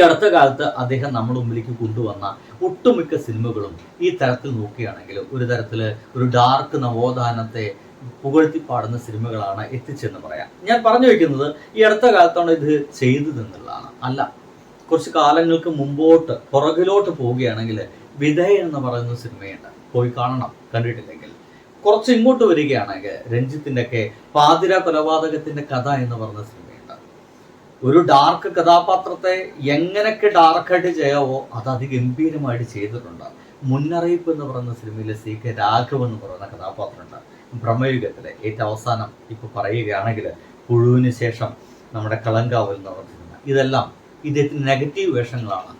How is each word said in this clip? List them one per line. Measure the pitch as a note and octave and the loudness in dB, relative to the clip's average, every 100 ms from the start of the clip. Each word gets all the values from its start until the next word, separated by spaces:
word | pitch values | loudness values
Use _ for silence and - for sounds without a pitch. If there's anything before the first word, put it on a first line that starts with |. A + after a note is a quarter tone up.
| E3+ | 8
അടുത്ത | D#3 G#3 | 6 4
കാലത്ത് | E3+ C#3 B2+ D3 - | 6 4 4 -2 -2
അദ്ദേഹം | B2 C3 C#3+ A#2+ | -4 -2 -2 -2
നമ്മുടെ | A2+ B2 | -2 -2
മുമ്പിലേക്ക് | A#2 A2+ A2+ A#2 | -4 -6 -6 -6
കൊണ്ടുവന്ന | A2 A2 G#2+ - G2+ - - - F#4 | -6 -4 -4 -6 -8 -10 -16 -6 -4
ഒട്ടുമിക്ക | - B3 A#3 E3 D3 - | 2 2 2 0 -4 -4
സിനിമകളും | A2 A#2 G#2+ G2 F2 - - | -4 -4 -4 -8 -12 -20 -4
ഈ | F3 - | -2 0
തരത്തിൽ | C3 B2 C#3 A#2 | -2 -2 -4 -6
നോക്കുകയാണെങ്കിൽ | G#2 - G#2+ - - G2 F#2 | -6 -8 -8 -10 -14 -12 -8
ഒരു | C3 A#2+ | -4 -2
തരത്തിൽ | A#2 G#2+ A2+ A2 G#2+ - B2+ | -4 -4 -6 -6 -8 -10 -4
ഒരു | B2 A#2+ | 0 4
ഡാർക്ക് | B2 C3+ - C#3+ | 4 2 0 -4
നവോത്ഥാനത്തെ | B2 A2+ B2 B2 A#2 A#2 A2+ A2+ G#2 - - - B2 - | -4 -2 -2 -2 -4 -4 -6 -6 -8 -10 -18 -20 -20 -10
പുകഴ്ത്തി | C#3 D3+ D#3 D#3+ - | 0 4 4 0 -6
പാടുന്ന | A#2+ A2 A#2+ A2+ | -4 -4 -8 -8
സിനിമകളാണ് | G#2+ A#2 A2 G2 G2 G#2+ B2 | -8 -6 -6 -6 -8 -8 -10
എത്തിച്ചെന്ന് | C3+ C#3 A2+ F#2 - | -10 -10 -8 -10 -12
പറയാം. | D2+ - - F#3 | -12 -12 -10 -2
ഞാൻ | A#3 A3+ | 2 4
പറഞ്ഞു | A#3+ B3+ | 6 6
വെക്കുന്നത് | A3 D#3+ C3+ D3 - - A3 | 6 4 2 -4 -4 -8 4
ഈ | G#3+ | 4
അടുത്ത | G#3+ B3 | 6 6
കാലത്താണ് | G3+ E3+ F3 E3+ D#3+ | 8 6 6 2 2
ഇത് | D3 D3+ C#3+ - | 2 0 -2 -2
ചെയ്തതെന്നുള്ളതാണ്. | B2+ C#3 D3+ B2 G#2+ - - - - - B2+ | 2 2 0 -6 -10 -14 -14 -14 -14 -10 -6
അല്ല, | C3+ - - - - - - - | -4 -6 -8 -20 -20 -20 -20 -2
കുറച്ച് | D#3+ - D#3+ | -2 0 2
കാലങ്ങൾക്ക് | D3 D#3 E3 E3 E3+ D3+ | 4 4 4 2 0 -4
മുമ്പോട്ട് | C#3 C#3+ D#3+ E3 D#3+ - - | -4 2 6 6 6 -6 -2
പുറകിലോട്ട് | C3+ D3+ D#3+ F3+ G3+ G3+ D#3+ | 0 2 2 2 2 2 -2
പോവുകയാണെങ്കിൽ | A#2+ B2 B2 A2 A2+ G#2 F#2 - - C#3 | -2 -2 -2 -2 -6 -6 -8 -16 -20 -4
വിധേയൻ | D3 D3+ F#3 G3+ E3+ | 0 2 4 2 2
എന്ന് | C#3+ E3 | -4 -4
പറയുന്ന | A#2+ A#2+ A2+ | -4 -6 -8
സിനിമയുണ്ട്, | - - G2 F#2+ - - - | -10 -14 -16 -16 -20 -20 -6
പോയി | B2 B2 B2 | -2 0 -2
കാണണം | B2 B2+ - - - | -4 -4 -6 -10 -6
കണ്ടിട്ടില്ലെങ്കിൽ. | A2+ A#2+ A2+ - - - - - - - - | -4 -2 -6 -12 -18 -20 -20 -20 -20 -20 -2
കുറച്ച് | G3+ A3 B3+ A#3+ | 2 2 4 4
ഇങ്ങോട്ട് | A#3+ A#3+ A3 | 4 6 4
വരികയാണെങ്കിൽ | D#3 D3 B2 G2+ F#2+ G2 F2+ G#2+ | 4 2 0 -2 -6 -10 -10 -4
രഞ്ജിത്തിൻ്റെ | A#2 C3 D3 D3 B2+ A2+ | -2 -2 -6 -6 -4 -2
ഒക്കെ | A#2+ G#2+ - - | -4 -4 -8 -4
പാതിര | D3+ D3 E3 F3+ F#3 E3+ | 4 4 4 2 2 2
കൊലപാതകത്തിൻ്റെ | D#3 D#3 D#3 D#3+ D3+ D3+ D3 C#3+ | 0 0 0 0 -4 -6 -10 -6
കഥ | C3 B2+ C#3 | -4 -2 -2
എന്ന് | B2 A#2 | -2 -6
പറയുന്ന | A2 G#2 G#2+ | -10 -12 -14
സിനിമയുണ്ട്. | - - A2+ - - - - - _ - - - - C3 | -18 -20 -20 -20 -20 -20 -20 -20 _ -20 -20 -20 -6 2
ഒരു | D#3+ E3+ | 4 6
ഡാർക്ക് | C#3+ D3+ F3 F#3+ F3 | 6 6 2 -2 0
കഥാപാത്രത്തെ | E3+ E3+ F3+ F#3 F#3+ F3 F#3 F#3 F#3 - C3+ D3 | 6 6 6 0 -2 -4 -2 -2 -4 -6 -2 0
എങ്ങനെയൊക്കെ | F3 G3+ G#3+ A3 G#3 F#3+ | 0 0 -2 2 4 6
ഡാർക്കായിട്ട് | E3 E3+ F3 F3+ F3 D#3+ | 6 4 2 0 0 0
ചെയ്യാവോ | C#3+ C#3+ C3+ C3 C3+ A#2 | 0 0 0 -4 -8 -8
അത് | A#2 B2+ | -4 -4
അതിഗംഭീരമായിട്ട് | C3 B2+ B2+ B2+ D#3+ D3+ C3+ A#2 A#2 | -2 -2 -2 0 -2 -2 -4 -4 -6
ചെയ്തിട്ടുണ്ട്. | G#2 G#2 A#2+ E2+ E2+ - - - - C3+ | -8 -8 -8 -14 -16 -18 -20 -20 -10 -2
മുന്നറിയിപ്പ് | C3+ D3 E3+ E3+ E3+ E3 | -2 0 -2 0 0 -2
എന്ന് | D3+ C#3 | -4 -6
പറയുന്ന | B2 A#2+ A2+ | -8 -8 -10
സിനിമയിൽ | A2 G#2+ G#2+ G#2+ | -12 -10 -8 -8
സി | A2 A2 | -10 -8
കെ | A#2 A2 | -8 -4
രാഘവ് | G#2 A#2 B2 C3+ B2 | 0 0 0 -4 -4
എന്ന് | A2 | -6
പറയുന്ന | G2 F#2 G2 | -12 -16 -16
കഥാപാത്രമുണ്ട്. | - F#2+ G2+ G2 - F2 D#2+ - - - B2 | -14 -14 -10 -12 -12 -20 -20 -20 -20 -18 -6
ഭ്രമയുഗത്തിലെ | A2+ A#2 C3+ C3 - - - - G#2+ | -2 0 0 -2 -4 -8 -16 -10 -8
ഏറ്റവും | A2 G#2+ | -6 -6
അവസാനം | G#2+ B2 A2+ G2+ - - | -6 -4 -4 -6 -14 -18
ഇപ്പൊ | A2 A2 G2+ | -18 -12 -8
പറയുകയാണെങ്കിൽ | G2 A#2 G#2+ G2 G#2+ G#2+ F2+ E2 - - - | -4 -4 -4 -4 -4 -4 -6 -12 -18 -20 0
പുഴുവിന് | A#2 A#2+ B2+ B2+ A#2+ | 2 4 4 2 0
ശേഷം | A#2+ A2 A2 - - - - | -4 -4 -8 -10 -20 -20 -14
നമ്മുടെ | A2+ G#2+ A2 A#2 | -10 -6 -4 0
കളങ്കാവൽ | A2+ A#2+ A#2+ G2+ G2 | 0 0 0 -2 -6
എന്ന് | F#2+ | -10
പറയുന്ന | F#2 F#2+ - | -14 -16 -20
സിനിമ, | - - C#3+ | -20 -14 -2
ഇതെല്ലാം | C3+ C3 C3 - - - - D3+ | 0 2 0 -2 -8 -20 -12 -4
ഇദ്ദേഹത്തിന് | C#3+ C#3+ D3 C3+ | 0 0 -2 0
നെഗറ്റീവ് | C3+ C#3+ F#3+ F#3+ B2 | 0 -2 -2 -2 -2
വേഷങ്ങളാണ് | A#2+ B2 A2 F#2 - | -4 -6 -6 -6 -8